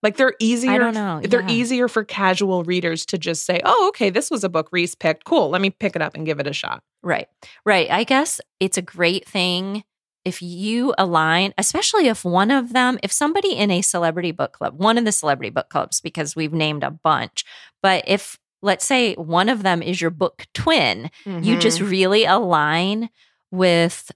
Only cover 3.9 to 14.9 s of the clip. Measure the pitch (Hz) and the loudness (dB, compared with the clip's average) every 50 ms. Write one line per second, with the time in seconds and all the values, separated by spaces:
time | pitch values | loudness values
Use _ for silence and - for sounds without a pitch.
3.9 | 403 - 240 196 180 220 - - 330 233 196 185 170 160 156 - - 180 175 175 | 2 0 -2 0 0 0 -2 -2 -4 -2 -4 -2 -2 -2 -4 -2 -2 -2 -2 -2
4.9 | - _ - 165 156 - _ - 330 320 202 143 160 180 196 196 185 _ - 196 | -4 _ 0 0 0 0 _ 0 2 2 2 2 0 0 0 -2 -2 _ -6 -4
5.9 | - 175 156 151 _ - 160 156 151 143 151 147 147 - - - - - _ _ | -2 -2 -6 -6 _ -8 -6 -6 -4 -4 -4 -6 -6 -8 -8 -8 -10 -10 _ _
6.9 | _ _ - 175 160 - - _ _ _ - - - _ _ 214 208 185 165 - | _ _ -4 -4 -4 -4 -4 _ _ _ -20 -20 -20 _ _ 2 4 4 4 2
7.9 | - 190 233 - 269 262 294 - - - - _ _ _ 185 190 - - 185 - | 0 0 2 2 2 2 2 0 -4 -8 -10 _ _ _ -2 0 0 -2 -4 -6
8.9 | - 170 175 170 180 196 - - - 202 180 180 175 180 190 196 196 214 202 _ | -4 0 0 2 2 0 -6 -6 -4 -2 0 0 0 -2 -4 -6 -8 -8 -10 _
9.9 | _ _ _ _ _ _ _ 180 180 - 180 175 175 175 190 214 226 240 247 277 | _ _ _ _ _ _ _ -8 -8 -6 -10 -12 -10 -6 -4 -2 -2 0 0 0
10.9 | - - 190 180 170 160 156 160 160 175 190 196 - - 190 - - 320 - - | 2 0 0 2 4 2 4 4 4 2 2 0 -2 -2 -2 -2 0 0 -2 2
11.9 | - 427 339 247 220 - - 180 175 180 196 220 277 277 247 240 240 254 247 247 | 2 4 4 4 2 0 -2 0 2 2 4 4 2 0 0 0 0 2 2 2
12.9 | 254 - - 196 - - 294 294 330 403 392 392 370 - 208 202 185 175 196 - | 0 -2 -4 -4 -2 0 -2 0 0 0 0 0 0 0 0 2 2 2 0 0
13.9 | - 175 170 165 160 175 175 175 160 - 135 - - _ 156 151 135 147 190 214 | -2 0 0 0 0 0 -4 -4 -2 -2 -4 -4 -4 _ -6 -6 -4 0 2 2